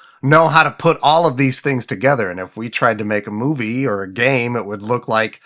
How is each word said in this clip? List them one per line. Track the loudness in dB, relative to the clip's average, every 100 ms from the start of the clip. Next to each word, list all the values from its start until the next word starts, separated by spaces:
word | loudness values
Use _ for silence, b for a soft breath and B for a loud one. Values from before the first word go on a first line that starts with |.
| b b
know | 4 4 6
how | 4
to | 2
put | 2 0 2
all | 4 4 2
of | 2
these | 0 0
things | -2 -4 -4
together. | -2 0 0 -2
And | -6
if | -10 -10
we | -8
tried | 0 0 0
to | -2
make | -4 -4
a |
movie | -6 -4 -4 -4 -4 -2
or | -4
a | -6
game, | 0 2 2 0 -4
it | -6
would | -8
look | -4 -4 0
like | 0 0 -4